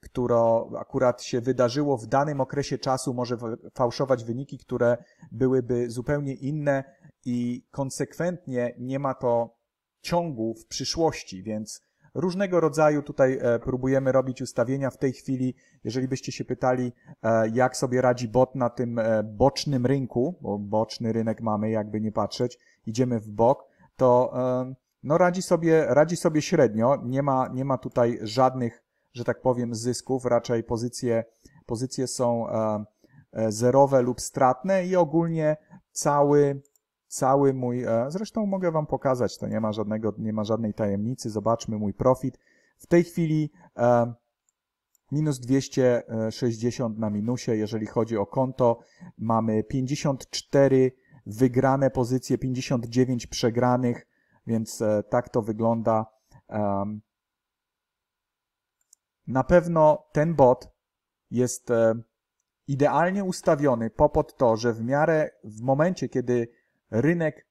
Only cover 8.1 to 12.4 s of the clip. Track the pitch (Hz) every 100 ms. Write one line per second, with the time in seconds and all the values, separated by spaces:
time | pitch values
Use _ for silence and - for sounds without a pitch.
8.1 | - 170 175 - 123 120 - 127 135 139
9.1 | 127 127 120 117 _ _ _ _ _ -
10.1 | 175 175 127 113 113 - - 131 160 160
11.1 | - - 92 98 107 110 - _ _ _
12.1 | - 175 175